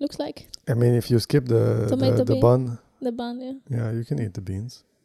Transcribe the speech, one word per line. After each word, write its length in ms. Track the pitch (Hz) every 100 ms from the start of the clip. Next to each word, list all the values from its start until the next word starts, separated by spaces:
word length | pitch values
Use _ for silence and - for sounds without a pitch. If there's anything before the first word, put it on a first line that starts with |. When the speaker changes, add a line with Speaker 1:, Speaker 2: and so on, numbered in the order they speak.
Speaker 1:
Looks 180 | 285 -
like. 300 | 302 - - - -
Speaker 2:
I 60 |
mean, 180 | 117 120
if 140 | 120 -
you 100 | 120
skip 260 | - 147 127
the, 400 | 113 113 113 -
Speaker 1:
Tomato 280 | - 262 -
Speaker 2:
the, 80 |
the 80 | 247
Speaker 1:
bean. 80 | 262
Speaker 2:
bun. 360 | 120 127 127 117 _ -
Speaker 1:
The 120 | 254
bun, 280 | 233 240 240
yeah. 120 | 254 269 - 120
Speaker 2:
Yeah, 140 | 113
you 120 | 113
can 160 | 117 143
eat 140 | 110
the 60 | 90
beans. 420 | 95 95 120 - _ _